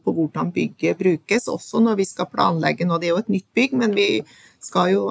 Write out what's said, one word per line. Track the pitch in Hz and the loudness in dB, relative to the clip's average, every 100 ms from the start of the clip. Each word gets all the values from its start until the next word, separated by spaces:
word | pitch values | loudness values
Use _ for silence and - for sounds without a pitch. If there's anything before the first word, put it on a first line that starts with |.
på | - | -2
hvordan | - 156 156 170 | -2 -2 -2 -4
bygget | 175 156 - 165 170 | -2 -4 -2 -2 0
brukes, | 190 160 - 226 - | 0 0 0 -2 -2
også | 170 - 226 | -6 -4 2
når | 226 202 | 2 2
vi | 190 | -2
skal | - 190 | -4 -6
planlegge. | - 190 165 151 - 175 | 0 0 2 0 -2 -2
Nå, | 170 | 0
det | 170 | 0
er | |
jo | 175 | 0
et | 226 | 0
nytt | 190 - | -2 -2
bygg, | - 269 254 | 0 0 2
men | 233 | 0
vi | 202 202 214 214 - - _ | 2 0 0 -4 -14 -20 _
skal | - 185 180 | -4 0 2
jo, | 196 196 | 2 0